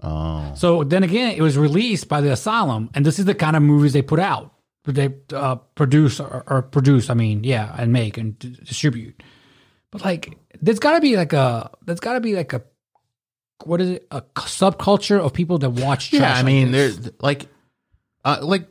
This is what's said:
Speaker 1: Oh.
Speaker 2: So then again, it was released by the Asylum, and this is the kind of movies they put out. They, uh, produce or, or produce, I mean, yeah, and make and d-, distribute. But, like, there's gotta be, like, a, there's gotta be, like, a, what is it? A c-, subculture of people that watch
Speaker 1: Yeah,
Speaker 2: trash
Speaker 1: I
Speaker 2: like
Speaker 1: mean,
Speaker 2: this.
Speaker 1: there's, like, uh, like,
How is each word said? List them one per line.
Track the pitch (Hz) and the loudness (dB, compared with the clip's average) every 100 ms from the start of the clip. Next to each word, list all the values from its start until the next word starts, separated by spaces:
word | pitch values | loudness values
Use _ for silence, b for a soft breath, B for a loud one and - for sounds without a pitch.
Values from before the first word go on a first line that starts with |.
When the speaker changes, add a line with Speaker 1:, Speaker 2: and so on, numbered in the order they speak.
Speaker 1:
Oh. | 90 78 80 78 73 71 | -8 -6 -4 -6 -8 -2
Speaker 2:
So | 175 170 | 2 2
then | 139 180 | 2 2
again, | 190 202 247 190 | 2 0 -2 0
it | |
was | 156 139 | 2 4
released | 151 156 240 190 - | 2 2 0 -2 -2
by | 147 | -2
the | 143 | 0
Asylum, | 127 - 226 180 113 113 - | 0 -2 0 0 -2 -4 0
and | 147 | 0
this | 156 | 2
is | 190 | 0
the | 208 | 0
kind | 156 160 | 2 4
of | |
movies | 147 147 147 | 6 6 4
they | 139 | 2
put | 135 156 | 2 0
out. | 190 131 - _ _ _ - | 0 -2 -8 _ _ _ -4
They, | 139 139 135 - | -2 -2 -4 -12
uh, | 135 139 123 - - | -6 -4 -4 -8 -2
produce | 143 147 151 - | 2 4 4 2
or, | 139 127 - | -6 -12 -2
or | 135 | -2
produce, | 127 147 135 135 - | 0 2 4 4 4
I | |
mean, | 120 113 107 | 0 0 0
yeah, | 110 123 107 - | -2 -2 -4 -4
and | 120 | 0
make | 123 113 101 | 0 0 -6
and | 113 107 | -8 -10
d-, | 127 127 - | -16 -18 -14
distribute. | - 151 120 113 - b b b b b b _ | -4 -2 -2 -8 -20 b b b b b b _
But, | 208 | -8
like, | 190 170 - - _ - | -6 -6 -8 -20 _ -4
there's | 185 220 | -2 0
gotta | 285 330 | 2 2
be, | 294 214 | 2 2
like, | 165 | 2
a, | 151 131 117 113 - - | 2 0 -2 -8 -14 -10
there's | 170 | -8
gotta | 226 247 | -6 -4
be, | 226 196 | -2 -4
like, | 147 | -4
a, | 123 - _ _ _ _ _ _ _ _ _ - | -8 -10 _ _ _ _ _ _ _ _ _ -6
what | 175 | -2
is | 180 | -2
it? | 180 - | -4 -8
A | 135 - - | -12 -12 -12
c-, | - - 190 | -10 0 0
subculture | 190 - 202 202 202 | 0 0 0 2 0
of | 156 | 0
people | - 170 175 | -2 -2 0
that | 135 | -2
watch | 123 131 147 - | -2 -2 -2 0
Speaker 1:
Yeah, | 285 | 2
Speaker 2:
trash | 269 | 2
Speaker 1:
I | 127 | 2
Speaker 2:
like | 131 | 4
Speaker 1:
mean, | 135 131 | 4 4
Speaker 2:
this. | 131 139 92 | 2 0 -2
Speaker 1:
there's, | 113 - | -12 -4
like, | 135 143 - _ _ _ _ _ _ _ - | -4 -4 -8 _ _ _ _ _ _ _ -4
uh, | 143 | -2
like, | 151 190 170 | -2 -4 -4